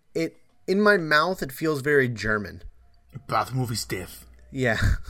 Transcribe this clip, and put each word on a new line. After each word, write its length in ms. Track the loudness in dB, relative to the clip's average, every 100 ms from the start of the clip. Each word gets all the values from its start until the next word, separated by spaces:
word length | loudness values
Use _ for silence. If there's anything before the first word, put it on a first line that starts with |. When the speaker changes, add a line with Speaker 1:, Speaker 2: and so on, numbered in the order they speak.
| _
Speaker 1:
it, 240 | -4 -4 -6 _ _ -2
in 140 | 2
my 160 | 4 4
mouth, 440 | 4 4 4 0
it 100 | -6
feels 260 | -4 -2 -2
very 280 | 2 2 2
German. 540 | 0 -2 -2 -4 -12 -16 -18 -20 _ _ -18 -4
Speaker 2:
Birth 260 | -2 0
Movies 320 | -2 -2 -4 -6
Death. 400 | -8 -8 -14 -20 -20 -12
Speaker 1:
Yeah. 260 | -4 -2 2 2 2 -2